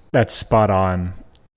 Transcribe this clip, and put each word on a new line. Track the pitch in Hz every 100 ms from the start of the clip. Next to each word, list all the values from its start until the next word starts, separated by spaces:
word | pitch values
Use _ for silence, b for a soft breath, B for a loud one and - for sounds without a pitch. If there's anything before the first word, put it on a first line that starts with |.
| _
that's | 139 110
spot | - - 113 107
on. | 95 95 90 90 92 - - _